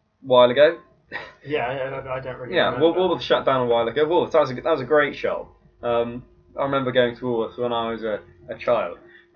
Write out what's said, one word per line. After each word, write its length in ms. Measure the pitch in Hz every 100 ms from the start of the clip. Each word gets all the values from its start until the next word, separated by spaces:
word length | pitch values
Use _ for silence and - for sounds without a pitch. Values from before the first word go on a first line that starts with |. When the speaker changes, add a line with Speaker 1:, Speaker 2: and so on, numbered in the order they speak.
| _ _
Speaker 1:
while 280 | 131 123 123
ago. 300 | 127 151 - - _ _
<laughs> 80 | - - -
Speaker 2:
Yeah, 220 | 139 147 120
I, 60 |
I, 420 | 135 131 135 131 131
I 40 |
don't 160 | 131 123
really 160 | 120
Speaker 1:
Yeah, 120 | 123 104
Speaker 2:
remember. 200 | 131 165
Speaker 1:
Wool-, 240 | 170 185 147
Woolworths 60 |
shut 220 | - 139
down 180 | 131 131
a 40 | 120
while 200 | 117 113
ago. 180 | 131 151
Woolworths, 240 | 170 120
that 80 | 160
was 80 | 139
a, 20 |
that 100 | 123
was 160 | - 151
a 40 |
great 320 | 127 151 143 -
shop. 360 | 104 85 - _ _ _
Um, 420 | 120 117 117 123 - _ _ -
I 40 |
remember 280 | 139 139 127
going 240 | 127 120 117
to 60 |
Woolworths 360 | 127 117 110 -
when 140 | 120
I 180 | 117 113
was 140 | 113
a, 160 | 110 104 - - -
a 80 | 110
child. 420 | - 113 87 - - - _